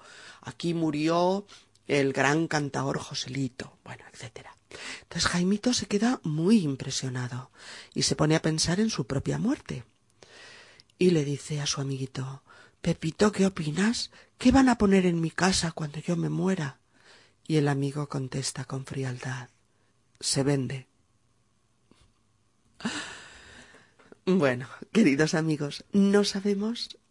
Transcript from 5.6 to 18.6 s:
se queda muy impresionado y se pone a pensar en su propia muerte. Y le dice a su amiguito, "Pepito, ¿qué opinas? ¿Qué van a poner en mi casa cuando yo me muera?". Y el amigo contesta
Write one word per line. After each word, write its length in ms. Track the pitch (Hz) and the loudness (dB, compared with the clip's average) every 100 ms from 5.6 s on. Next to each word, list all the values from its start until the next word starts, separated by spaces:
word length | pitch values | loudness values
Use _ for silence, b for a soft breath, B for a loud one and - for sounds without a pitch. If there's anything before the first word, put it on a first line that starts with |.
| 247 | 0
se 140 | 247 202 | -2 -2
queda 340 | 202 226 262 | 0 0 0
muy 340 | 170 151 170 226 | -4 0 4 4
impresionado 920 | 156 135 135 - 131 127 127 123 131 B B B B | 2 -4 -6 -6 -6 -6 -6 -8 -14 B B B B
y 80 | - | -4
se 140 | - - | -2 2
pone 180 | 151 160 | 2 2
a 60 | |
pensar 380 | 165 156 - 175 | 0 -2 0 0
en 100 | 220 | 0
su 160 | - 135 | -2 -4
propia 320 | 135 - 143 | -4 -2 -2
muerte. 460 | 196 294 - 139 - _ _ _ B B B B B B B - | -2 -2 -6 -12 -12 _ _ _ B B B B B B B 2
Y 120 | 180 | 4
le 140 | 165 | 4
dice 360 | 143 139 - 151 | 0 -4 -6 -6
a 60 | 143 | -4
su 140 | - | -4
amiguito, 600 | 139 135 131 - 131 135 _ b b b | -4 -6 -8 -8 -10 -12 _ b b b
"Pepito, 520 | 175 165 160 - 208 | -4 -2 -4 0 2
¿qué 140 | 190 190 | 2 0
opinas? 640 | 196 151 151 208 247 - b b - | 0 -4 0 0 0 -6 b b 0
¿Qué 120 | 254 | 6
van 160 | 262 262 | 6 6
a 100 | 233 | 6
poner 280 | 202 196 180 | 6 6 4
en 140 | 170 | 2
mi 100 | 160 | -2
casa 420 | - 185 185 165 | 0 2 2 -2
cuando 280 | - 151 151 | -4 -8 -6
yo 160 | - 170 | -4 -2
me 120 | 156 | -2
muera?". 520 | 156 180 185 143 - _ b b b b b - | -2 0 -2 -4 -10 _ b b b b b -2
Y 100 | 156 | 2
el 120 | 143 | 2
amigo 400 | 139 139 147 143 | 0 -2 -4 -6
contesta 560 | 143 131 143 131 - | -6 -6 -6 -6 -8